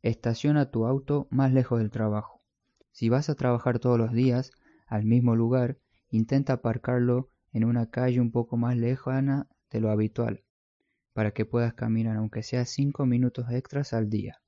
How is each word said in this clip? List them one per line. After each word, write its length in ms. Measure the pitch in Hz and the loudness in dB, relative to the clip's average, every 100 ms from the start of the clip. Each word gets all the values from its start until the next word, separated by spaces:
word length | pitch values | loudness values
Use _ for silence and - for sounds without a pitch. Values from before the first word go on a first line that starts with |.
Estaciona 680 | - 117 120 113 147 147 139 | -2 -2 -2 -2 2 2 0
tu 140 | 113 113 | 0 0
auto 400 | 135 135 147 139 | -2 -2 -4 -2
más 220 | 127 135 | 0 2
lejos 280 | 131 127 117 | 2 2 0
del 120 | 110 | 0
trabajo. 500 | 110 110 104 - - _ _ _ _ _ | -2 -2 -2 -6 -18 _ _ _ _ _
Si 180 | - 113 | -4 0
vas 200 | 127 147 | 2 0
a 60 | 147 | -2
trabajar 440 | 127 120 127 117 | 0 0 0 0
todos 200 | 123 117 | 2 2
los 140 | 113 | 2
días 380 | 113 131 123 127 _ _ _ _ | 2 2 2 -2 _ _ _ _
al 160 | 110 | -2
mismo 320 | 107 117 120 113 | 2 4 4 2
lugar, 420 | 117 127 120 131 _ _ _ | 2 2 0 -4 _ _ _
intenta 440 | 110 113 135 135 | -2 2 0 0
aparcarlo 760 | 127 117 113 - 123 123 123 131 _ _ | -2 -2 -4 -2 0 2 0 -2 _ _
en 140 | 113 113 | -2 0
una 240 | 120 113 | 2 -2
calle 300 | - 127 123 | -2 0 2
un 100 | 120 | 2
poco 240 | 120 117 117 | 0 -2 -2
más 220 | 117 123 | 0 0
lejana 720 | 117 131 - 131 139 139 - _ _ | 0 -2 -2 -2 0 -2 -4 _ _
de 120 | 107 | -2
lo 100 | 110 | 0
habitual, 540 | 107 107 - 117 98 _ _ _ _ _ _ _ | 0 0 -2 -4 -6 _ _ _ _ _ _ _
para 200 | - 107 | -4 -4
que 140 | 104 107 | -2 -4
puedas 280 | 120 117 | -2 -2
caminar 420 | - 113 113 113 110 | -2 -2 0 0 -2
aunque 260 | 110 117 | -4 -6
sea 240 | 110 123 123 | -6 -4 -4
cinco 400 | - 143 139 135 | -2 -2 0 0
minutos 460 | 120 123 123 120 | 2 0 -2 -6
extras 400 | 120 - 139 143 | -6 -4 -6 -4
al 180 | 113 107 | -2 -2
día. 320 | 107 71 - | -2 -6 -12